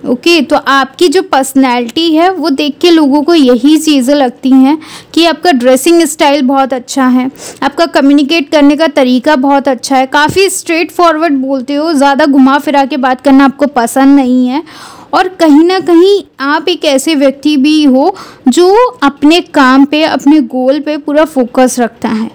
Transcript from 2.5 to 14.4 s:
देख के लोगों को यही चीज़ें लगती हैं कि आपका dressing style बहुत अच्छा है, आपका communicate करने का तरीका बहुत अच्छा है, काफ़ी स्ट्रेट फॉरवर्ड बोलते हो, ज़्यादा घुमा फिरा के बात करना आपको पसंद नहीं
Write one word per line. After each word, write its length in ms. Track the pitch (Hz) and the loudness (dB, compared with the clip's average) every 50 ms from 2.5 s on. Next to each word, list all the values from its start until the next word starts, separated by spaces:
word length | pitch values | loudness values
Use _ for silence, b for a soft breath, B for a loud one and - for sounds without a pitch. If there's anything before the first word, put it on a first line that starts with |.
देख 240 | 277 269 302 294 - - | -2 -2 -4 -6 -4 -2
के 100 | - 359 | 0 2
लोगों 320 | 339 320 311 277 262 302 285 | 2 2 2 2 0 0 0
को 120 | - 349 | 2 2
यही 420 | 339 277 247 247 240 226 285 311 | 2 2 2 2 2 2 2 2
चीज़ें 380 | 311 311 320 302 269 247 240 285 | 2 0 0 0 0 0 0 0
लगती 360 | 294 277 254 247 - - 269 | 0 0 -2 -4 -4 -2 2
हैं 280 | 262 262 262 269 302 311 B B B B B B - | 2 4 4 2 0 -2 B B B B B B -2
कि 100 | 311 330 | 0 0
आपका 280 | 339 320 320 - 359 349 | 0 -2 -2 -2 -2 0
dressing 500 | 247 233 254 254 262 - 339 339 339 339 | 0 2 2 0 2 2 2 2 2 2
style 400 | 294 - - 330 285 277 294 277 | 0 -2 -2 0 0 0 0 0
बहुत 300 | 247 277 269 269 254 269 | -2 0 0 -2 -2 -4
अच्छा 340 | 254 240 - - 285 262 | -8 -8 -8 -4 -2 0
है, 240 | 254 247 254 254 269 262 B B B B B - | 0 0 0 -2 -4 -8 B B B B B -6
आपका 240 | 277 285 - 339 | -6 -2 -2 -4
communicate 640 | 330 330 330 277 277 285 285 302 262 330 339 277 - | -2 0 0 2 2 2 2 2 0 -2 -2 -2 -2
करने 260 | - 302 285 285 302 | 0 2 2 2 2
का 100 | 285 320 | 2 0
तरीका 500 | 320 302 302 269 254 254 254 233 302 302 | -2 0 0 0 0 0 0 0 0 0
बहुत 320 | 285 254 277 285 277 262 285 | 0 0 0 0 0 0 -2
अच्छा 280 | 262 240 - - 269 | -4 -4 -4 -2 -2
है, 100 | 262 262 | -2 -2
काफ़ी 420 | 262 262 294 294 302 294 359 392 381 | 0 0 0 0 0 0 0 0 0
स्ट्रेट 420 | - - - - 330 320 359 349 | -2 -6 -6 -4 -4 -4 -4 -4
फॉरवर्ड 420 | - - 349 339 320 311 320 339 285 | -2 0 0 0 0 0 -2 -2 -2
बोलते 420 | 269 254 262 277 269 240 233 285 | -2 -2 -4 -4 -6 -4 -4 -4
हो, 180 | 285 302 330 339 | -4 -2 -2 0
ज़्यादा 340 | 277 269 277 277 262 302 | 0 2 0 2 2 0
घुमा 320 | 294 269 285 262 269 277 294 | 0 2 2 2 2 2 0
फिरा 260 | 285 302 269 285 277 | -2 -2 -2 0 -2
के 120 | 262 302 | -2 -2
बात 240 | 294 247 262 254 262 | -4 -2 -2 -2 -2
करना 240 | - 285 269 269 277 | 0 2 4 4 4
आपको 220 | 269 269 - 285 | 2 0 -2 -4
पसंद 500 | 277 - 254 233 233 - 262 269 269 285 | -2 -2 -2 -4 -2 -2 0 2 4 4
नहीं 320 | 285 269 247 254 254 | 4 2 0 0 0